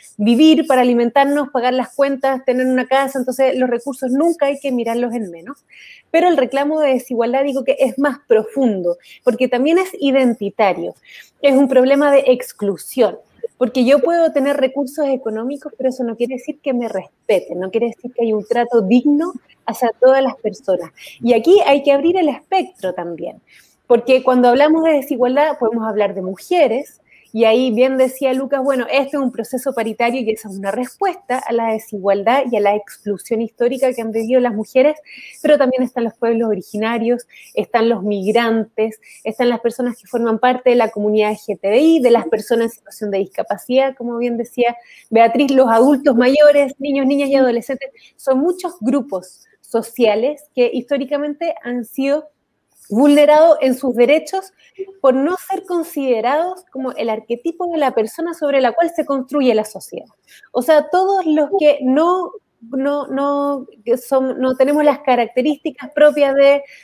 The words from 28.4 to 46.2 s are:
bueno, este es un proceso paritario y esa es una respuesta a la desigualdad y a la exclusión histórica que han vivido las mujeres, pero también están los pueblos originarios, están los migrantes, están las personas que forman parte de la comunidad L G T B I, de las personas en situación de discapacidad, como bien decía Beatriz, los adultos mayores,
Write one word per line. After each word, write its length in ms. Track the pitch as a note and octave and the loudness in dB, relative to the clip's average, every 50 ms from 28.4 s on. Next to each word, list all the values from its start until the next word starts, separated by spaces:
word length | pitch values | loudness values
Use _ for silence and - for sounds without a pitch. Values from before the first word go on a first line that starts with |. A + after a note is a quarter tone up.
| C#4 B3+ C#4 C4+ C4 | -4 -4 -4 -4 -2
bueno, 220 | C#4+ C4+ B3+ A#3 - | -2 -2 -2 -2 -2
este 260 | A#3+ C4+ C4+ C4+ - | -2 -2 -2 -2 -4
es 60 | C#4+ C4+ | -4 -4
un 100 | A#3+ - | -4 -4
proceso 400 | - A3 - - B3+ - C#4 - | -6 -10 -8 -8 -6 -6 -6 -4
paritario 480 | A#3 A3 A3 G#3+ - A#3 A#3+ A#3+ C4+ | -4 -4 -6 -4 -2 -2 -2 -2 -4
y 100 | A#3 G#3+ A3 | -4 -4 -6
esa 180 | - - G#3 | -6 -6 -14
es 80 | F#3+ G3 | -12 -8
una 120 | G3 G3 | -6 -6
respuesta 680 | G3 A#3+ B3+ B3 - - G4 G4 E4 - _ - B3 B3+ | -4 -4 -6 -8 -6 -4 -4 -4 -4 -6 _ -6 -6 -6
a 120 | - - A#3+ | -6 -4 -4
la 180 | A3+ A3+ A3+ A3+ | -4 -2 -2 -4
desigualdad 720 | A3 - - A3 G3+ F#3 G3+ G3 G3+ G3 A3+ B3 C#4 C#4 B3 | -6 -6 -10 -12 -6 -2 -2 -2 0 0 0 0 0 0 0
y 80 | A3+ G#3 | -2 0
a 20 | |
la 160 | G3+ G3+ G#3 | 0 2 0
exclusión 640 | G#3+ G#3 - - - - G3+ G3+ F3+ - - A#3 A3 | 0 -4 -8 -20 -14 -8 -8 -8 -8 -6 -6 -4 -4
histórica 500 | A#3 G#3+ _ - A#3+ B3 C4+ B3+ - B3+ | -4 -6 _ -2 -2 -2 -2 0 -2 -2
que 120 | B3+ A#3 A3+ | -2 -4 -8
han 100 | A3+ G#3+ | -6 -6
vivido 260 | A3+ A3 A3 B3+ B3+ | -6 -4 0 0 0
las 140 | B3 A#3+ G#3 | 0 0 -2
mujeres, 460 | G#3+ G#3 - - C4 C4 D4+ D4+ - - _ - - - - - - | -4 -6 -2 0 2 2 2 2 -2 -10 _ -20 -20 -20 -20 -20 -4
pero 160 | - D4+ D4+ | 2 2 4
también 260 | D4 C#4 B3 B3+ B3+ B3+ | 4 4 2 0 -2 -2
están 220 | B3 - B3 A#3 | -4 -4 -4 -6
los 80 | A3+ - | -6 -6
pueblos 380 | - A#3 A3+ A#3 A3+ A#3 A3 | -4 -2 -2 0 0 0 -2
originarios, 760 | G#3 F#3 - - - G#3 A3 A3+ A#3+ A#3+ A3+ A#3 B3 A#3+ - _ _ - - - - | -2 -4 -6 -10 -8 -6 -4 -2 -2 -2 -2 -2 -2 -2 -4 _ _ -20 -20 -10 -6
están 340 | - G#3 - - A#3 A3 A#3 | -6 -6 -2 -2 0 0 0
los 140 | A#3 F#3+ F#3 | 0 -2 -2
migrantes, 1000 | G#3 G#3 G3+ F#3 G3+ A3 A#3 A#3+ A3+ A3+ A3+ G#3+ A3 - - A3 A3+ A3 - _ _ - - - | -4 -4 -4 -2 0 0 0 0 0 0 -2 -2 -4 -4 -4 -4 -4 -4 -10 _ _ -20 -12 -10
están 240 | A#3 A3 - B3 B3 | -10 -4 -2 0 0
las 120 | A#3+ A#3 | 0 -2
personas 360 | - A#3 A3+ - B3 B3 A#3 | -4 -6 -4 -4 -6 -6 -6
que 100 | - _ | -10 _
forman 340 | _ - A#3 A#3 A3+ A3 A3 | _ -6 -4 -2 -2 -2 0
parte 280 | - B3 B3+ B3+ B3+ B3+ | 0 0 0 2 2 2
de 80 | A#3+ | 2
la 140 | B3 A3+ G#3+ | 2 2 0
comunidad 400 | - G#3+ G#3 G#3 G#3+ G#3+ G#3 G#3+ | -2 -4 -4 -2 0 0 0 0
L 80 | G#3+ - | -2 -6
G 200 | - - G3 - | -8 -10 -10 -6
T 120 | - G3 | -4 0
B 100 | G#3+ B3 | 2 2
I, 200 | D#4 D#4+ E4 D#4+ | 4 4 4 4
de 100 | B3 B3 | 4 4
las 160 | A#3+ A3+ - | 4 4 2
personas 400 | D#4+ - - - - B3 A#3 A3+ | 0 -4 -4 -2 -2 -2 -2 -2
en 60 | A3+ - | -4 -6
situación 380 | - _ - - - G#3+ G#3 | -10 _ -20 -14 -10 -8 -6
de 80 | G3 F#3+ | -4 -4
discapacidad, 760 | G3 F#3+ - - - - G3+ F#3+ - - B3 C4 C4+ C#4 C4+ | -4 -6 -6 -10 -6 -6 -6 -10 -6 -2 0 0 0 0 -2
como 220 | - A#3 A#3+ A#3 A#3 | -6 -10 -8 -6 -4
bien 180 | A#3+ A#3+ A#3+ | -4 -4 -4
decía 400 | A3+ A#3 A#3 - - A#3+ A#3 A#3+ A#3+ - _ - - _ - | -4 -8 -8 -4 -2 -2 -2 -2 -6 -14 _ -20 -20 _ -2
Beatriz, 440 | A3 A3 A#3 A3+ - A#3+ C#4+ C4+ C4+ | 2 4 4 4 4 2 0 2 4
los 180 | C4 C4 A#3 | 2 4 4
adultos 440 | A3+ A3+ B3+ C#4+ D4 B3+ C#4+ D4+ A#3+ | 4 4 4 4 2 2 2 0 2
mayores, 600 | A3+ | 2